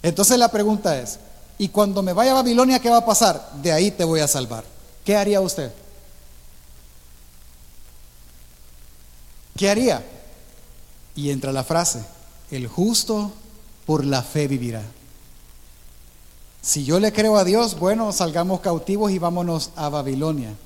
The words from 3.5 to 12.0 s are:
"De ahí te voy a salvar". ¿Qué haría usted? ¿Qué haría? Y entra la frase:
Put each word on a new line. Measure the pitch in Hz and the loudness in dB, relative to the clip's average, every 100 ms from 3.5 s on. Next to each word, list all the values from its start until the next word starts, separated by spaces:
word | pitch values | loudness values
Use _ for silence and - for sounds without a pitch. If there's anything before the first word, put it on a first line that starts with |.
| 143 | -4
"De | 165 | 0
ahí | 156 202 | 2 2
te | 202 | 0
voy | 170 160 | 0 2
a | 143 | 0
salvar". | 143 123 113 - - - - - | -2 -4 -10 -14 -20 -20 -10 0
¿Qué | 208 | 2
haría | 202 202 | 4 2
usted? | 185 - 131 - - - - - - - - - - - - - - - - - - - - - - - - - - - - - - - - - - - - - - - | 0 -4 -8 -10 -20 -20 -20 -20 -20 -20 -20 -20 -20 -20 -20 -20 -20 -20 -20 -20 -20 -20 -20 -20 -20 -20 -20 -20 -20 -20 -20 -20 -20 -20 -20 -20 -20 -20 -20 -20 -18 -2
¿Qué | 196 | 0
haría? | 208 254 135 - - - - - - - - - - - - | 2 2 0 -6 -18 -20 -20 -20 -20 -20 -20 -20 -20 -18 -8
Y | 143 | -4
entra | 139 135 | -4 -4
la | 135 | -4
frase: | 127 160 170 120 | 0 0 0 -4